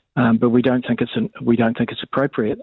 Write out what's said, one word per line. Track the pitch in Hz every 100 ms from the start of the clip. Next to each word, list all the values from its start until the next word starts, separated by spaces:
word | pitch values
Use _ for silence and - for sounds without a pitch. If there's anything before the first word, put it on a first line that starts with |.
| _ -
Um, | 123 113
but | 120
we | 120
don't | 127 127 -
think | 120
it's | 120 117
an, | 110 -
we | 123 117
don't | 113 117
think | 123
it's | 113
appropriate. | - - 139 - 107 214